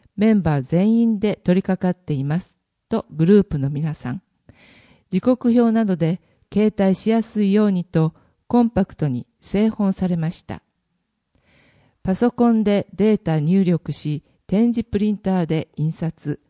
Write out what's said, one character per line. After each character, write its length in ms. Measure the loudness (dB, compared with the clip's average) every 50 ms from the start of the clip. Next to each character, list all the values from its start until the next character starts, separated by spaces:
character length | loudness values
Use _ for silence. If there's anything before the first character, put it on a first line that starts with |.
| _ _ _
メ 160 | 0 2 2 2
ン 100 | 2 2
バ 160 | 0 0 -2
ー 40 | -2
全 320 | 0 0 0 2 2 2
員 260 | 2 2 2 0 0
で 200 | -2 -4 -4 -2 0
取 140 | 0 0 2
り 40 | 0
掛 320 | -2 -2 -2 -2 -4 -4
か 40 | _
っ 40 | _
て 100 | -6 -6
い 120 | -4 -2
ま 160 | -2 -4 -4
す 180 | -6 -8 -18 _ _ _ _ _ _ -6
と 180 | -6 -6 -6 -6
グ 160 | -4 0 4
ル 160 | 6 6 6 4
ー 20 |
プ 140 | 2 -2 -4
の 120 | -4 -4
皆 240 | -4 -4 -6 -6 -6
さ 180 | -8 -8 -8 -10
ん。 100 | -10 -12 _ _ _ _ -20 -20 _ _ -20 -20 _ _ _ _ _ _ _
時 100 | -4 -2
刻 280 | 0 0 0 0 2 2
表 220 | 2 4 4 2
な 140 | 2 2 0
ど 120 | 0 -2
で 240 | 0 0 -2 -2 -4 _ _ _ _ _ -6 -2
携 220 | 0 0 0 0 2
帯 160 | 2 2 0
し 160 | 0 0 0
や 120 | 0 0 -2
す 220 | -2 -2 -2 0
い 80 | 2 2
よ 140 | 2 2
う 40 | 2
に 140 | 0 -2 -4
と 300 | -2 -2 0 0 0 -2 _ _ _ _ _ _
コ 160 | 0 2 2 2
ン 80 | 2
パ 160 | 2 0 -2
ク 100 | -2 -2
ト 120 | -4 -4 -2
に 180 | -2 -4 -8 _ _ _
製 280 | -12 -6 -2 0 0 0
本 240 | 0 0 -2 -2 -2
さ 160 | -2 -2 -4
れ 80 | -2
ま 140 | -2 -4 -4
し 120 | -6 -8 -12
た。 200 | -14 -16 -16 _ _ _ _ _ _ _ _ _ _ _ _ _ _ _ _ _ _ _ _ _ _ _ _ _ _ _ _ -6
パ 120 | -4 -2
ソ 160 | 0 0 0
コ 200 | 0 2 2 2
ン 140 | 2 2 2
で 220 | 2 0 0 -2 _ -4
デ 220 | 0 2 2 2
ー 60 | 0 0
タ 160 | -2 -2 0
入 260 | 0 2 2 2 2
力 280 | 2 0 -2 -2 -6 -10
し、 320 | -8 -6 -6 -6 -8 -10 _ _ _ _
点 260 | -4 0 0 2 0 0
字 100 | -2 -4
プ 160 | _ -4 -2
リ 140 | -2 -2 -2
ン 60 | -2
タ 240 | -4 -2 -2 -2 -2
ー 40 |
で 220 | -2 -2 -4 -4 -6 _
印 160 | -4 -4 -4 -4
刷、 480 | -4 -6 -8 -8 _ -10 -10 -10 -10 _ _